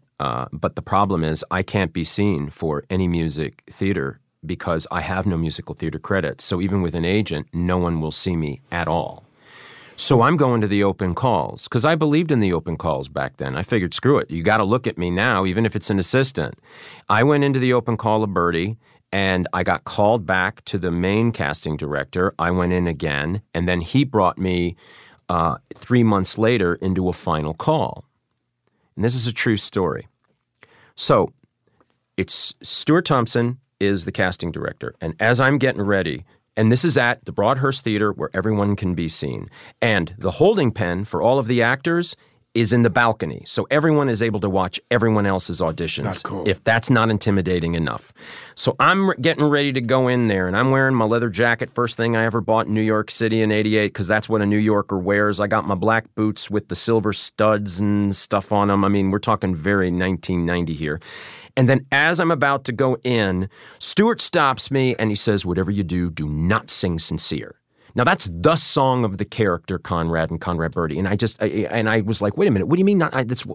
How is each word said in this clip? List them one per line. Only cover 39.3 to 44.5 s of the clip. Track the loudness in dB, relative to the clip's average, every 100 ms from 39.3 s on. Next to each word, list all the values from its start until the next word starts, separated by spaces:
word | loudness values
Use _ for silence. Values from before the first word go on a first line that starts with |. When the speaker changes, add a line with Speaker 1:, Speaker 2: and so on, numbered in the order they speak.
| -8 -12 -18 -20 _
Speaker 1:
And | 0 2 -2 -4
the | -6
holding | 2 4 4 0
pen | 0 -2 -4 -4
for | 0
all | 2 2
of | 2
the | 2
actors | 2 0 0 -2 -2 -6 _ _ _ 0
is | 2
in | 4
the | 4
balcony. | 4 2 2 -6 -8 -6
So | -6 0
everyone | 2 4 2 2
is | 0
able | 0 0
to |
watch | 0